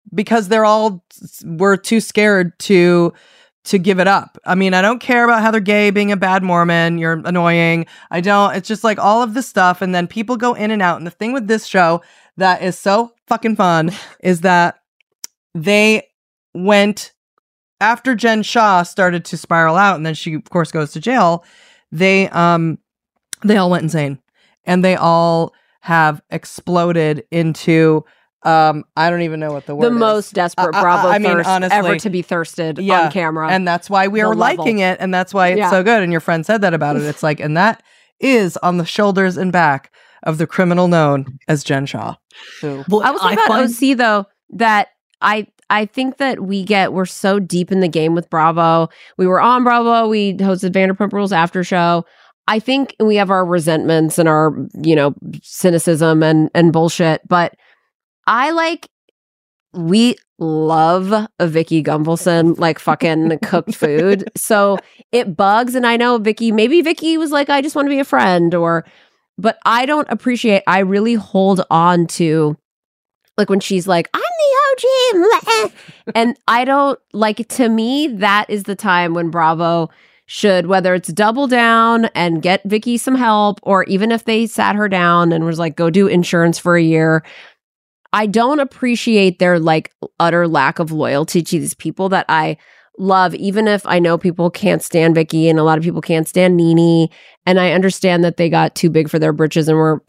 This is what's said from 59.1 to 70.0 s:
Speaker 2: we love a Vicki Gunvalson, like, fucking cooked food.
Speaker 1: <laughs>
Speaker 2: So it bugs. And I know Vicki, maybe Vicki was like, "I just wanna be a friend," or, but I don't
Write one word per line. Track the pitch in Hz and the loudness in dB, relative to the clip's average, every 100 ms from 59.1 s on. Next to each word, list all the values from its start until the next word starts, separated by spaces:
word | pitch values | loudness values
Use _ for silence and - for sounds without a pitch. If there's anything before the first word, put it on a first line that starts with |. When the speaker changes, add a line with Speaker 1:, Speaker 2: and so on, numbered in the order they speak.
| _ _ _ _ _ _ | _ _ _ _ _ _
Speaker 2:
we | 180 165 208 240 - _ _ | -8 0 2 2 0 _ _
love | 165 156 156 160 160 180 190 214 214 - | -4 -2 0 2 2 2 0 -2 -4 -4
a | 175 | -2
Vicki | 160 165 160 | -2 0 -2
Gunvalson, | 147 151 156 165 180 165 165 - | 0 -2 -2 -2 0 2 2 2
like, | 165 160 | -2 -2
fucking | - 151 170 160 160 156 | -2 -2 0 0 0 -2
cooked | - 175 165 - | -2 -4 -4 -4
food. | 156 151 180 196 208 | -2 0 2 0 -4
Speaker 1:
<laughs> | - | -12
Speaker 2:
So | - 214 202 196 - _ _ | -2 2 2 0 -6 _ _
it | 240 214 156 | -2 -2 0
bugs. | 196 214 247 254 | 2 2 0 -2
And | 240 | 0
I | 233 | 0
know | 240 240 | 0 0
Vicki, | 214 220 226 | -2 -2 0
maybe | 214 226 339 | 0 2 2
Vicki | 311 330 311 320 | 2 -2 -2 -2
was | 320 | -2
like, | 285 285 | -2 0
"I | 285 | -2
just | 285 302 | -2 -4
wanna | 285 | -2
be | 277 | -2
a | 277 | -2
friend," | 262 202 180 170 | 0 2 2 2
or, | 175 170 165 - _ _ _ _ - | 0 0 -2 -4 _ _ _ _ -4
but | 214 - - | -4 -2 0
I | 226 262 | 0 0
don't | 302 | -2